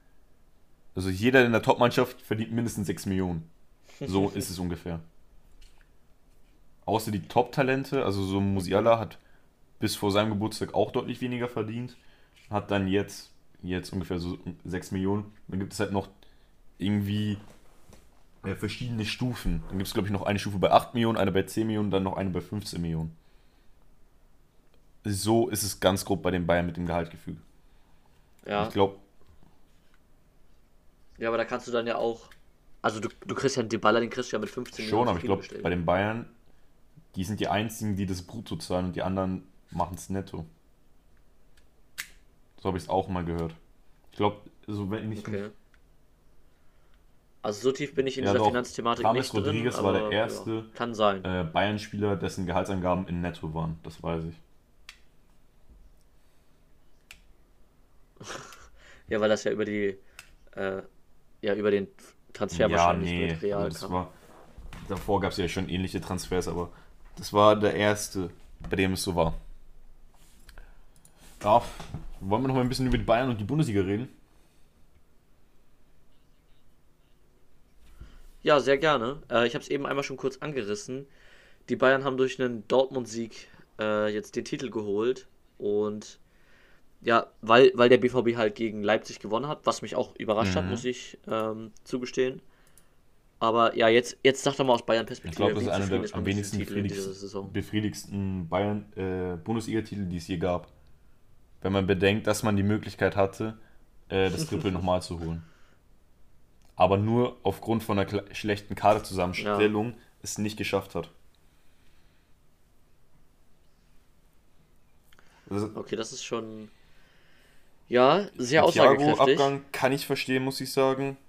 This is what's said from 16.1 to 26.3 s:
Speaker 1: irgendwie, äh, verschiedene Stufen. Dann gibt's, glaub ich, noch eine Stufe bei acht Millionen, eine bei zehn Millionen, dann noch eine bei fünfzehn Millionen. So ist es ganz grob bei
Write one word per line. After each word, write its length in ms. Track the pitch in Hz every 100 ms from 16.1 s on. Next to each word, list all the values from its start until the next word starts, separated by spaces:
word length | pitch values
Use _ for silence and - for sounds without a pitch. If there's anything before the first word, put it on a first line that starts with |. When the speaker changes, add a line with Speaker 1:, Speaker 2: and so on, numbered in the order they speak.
| - - - - - - -
Speaker 1:
irgendwie, 600 | 196 208 101 104 104 104 - - - - - - - - - -
äh, 120 | 98 90
verschiedene 500 | 104 - 123 113 107
Stufen. 580 | - 127 113 92 82 -
Dann 80 | 95
gibt's, 160 | 95
glaub 120 | 110 98
ich, 60 |
noch 120 | 98
eine 160 | - 101
Stufe 200 | 104 98
bei 120 | 92
acht 220 | 107 -
Millionen, 240 | 117 113 110
eine 140 | 98
bei 120 | 92
zehn 240 | - 110 110
Millionen, 220 | 107 104
dann 140 | 95
noch 140 | 95 -
eine 140 | 95
bei 100 | 87
fünfzehn 400 | 87 107 - 90
Millionen. 340 | 85 80 80 - _ - - _ - - - - - _ - - _ _ _ - - - 104
So 420 | 98 101 117 117
ist 160 | 104
es 160 | 101 -
ganz 240 | 95 98
grob 180 | - 95
bei 100 | 90